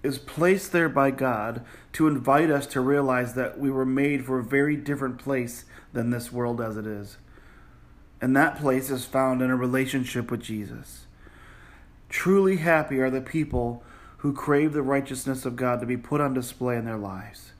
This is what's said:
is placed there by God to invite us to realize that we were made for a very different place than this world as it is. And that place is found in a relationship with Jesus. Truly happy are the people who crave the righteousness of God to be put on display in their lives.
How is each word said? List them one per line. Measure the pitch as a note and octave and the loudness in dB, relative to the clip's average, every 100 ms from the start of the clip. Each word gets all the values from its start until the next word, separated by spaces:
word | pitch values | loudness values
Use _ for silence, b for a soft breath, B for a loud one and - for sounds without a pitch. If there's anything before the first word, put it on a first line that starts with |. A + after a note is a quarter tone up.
is | D3 C3+ | -4 -6
placed | - - F3 G3 - | -10 0 2 2 2
there | F3 E3 | 2 2
by | C#3 C#3 | 4 2
God | C3 C3 A2 A2 A#2 B B B | 2 -2 0 -4 -8 B B B
to | - D#3 | 2 2
invite | C#3 A#2+ C#3+ E3 | 4 4 4 6
us | C#3+ C#3 | 2 0
to | C3+ | 0
realize | B2+ C#3+ C#3 B2 B2 | 2 2 4 0 0
that | A#2+ B2 - | -4 -4 -2
we | C#3 | -2
were | C3+ | 0
made | C3 C3 C#3+ C#3+ | 0 2 2 0
for | C3 C3 | 0 -2
a | |
very | A#2 C#3 D3 D3 | 2 2 2 0
different | C#3+ C#3+ C3+ B2+ | -2 -4 -4 -6
place | C3+ C3+ A#2+ - - B B | -4 -2 -4 -10 -18 B B
than | A#2+ A#2 | -4 -2
this | A#2+ - | -2 -4
world | B2 A#2+ A#2+ | -4 -2 -2
as | A2+ G#2+ | -4 -6
it | G#2+ | -8
is. | G#2 G2+ - b b b b b b b b - - | -10 -12 -18 b b b b b b b b -20 -4
And | B2 | 2
that | C3+ E3 - | 4 4 2
place | D3 C3 C3 | 0 0 0
is | B2+ | -6
found | - C3+ C3 B2+ | -2 0 2 2
in | B2+ | 0
a | B2+ | 0
relationship | B2+ C3 C3 C#3 B2+ B2 A#2 | 0 0 0 -2 -2 -4 -4
with | A#2 | -6
Jesus. | - G#2+ G2+ - - - - B B B B B B B B B - | -6 -8 -8 -12 -16 -18 -20 B B B B B B B B B -8
Truly | - F3 G3 G3 F#3 | -2 4 6 6 4
happy | E3 D#3 D3 C3+ | 4 4 2 0
are | C3 | 2
the | C3 | 0
people | C3 D#3+ D3+ B2 A#2+ A#2+ B B B B | -2 -2 0 -2 -2 -6 B B B B
who | D3 | -6
crave | C#3 - C#3+ D3+ | -4 2 4 4
the | D3 | 0
righteousness | C3 C#3 C#3 C3 C3+ C3 | 0 0 -2 -6 -4 -4
of | C3 A#2+ | -4 -2
God | B2+ B2 | 0 0
to | A#2+ | -2
be | B2 | -4
put | - D3 | -2 0
on | C#3+ | 0
display | C3 B2 - B2 A#2 | -2 -4 -4 -2 -2
in | A2+ | -4
their | A2 | -6
lives. | G2+ F#2+ A2 - - | -6 -10 -14 -18 -20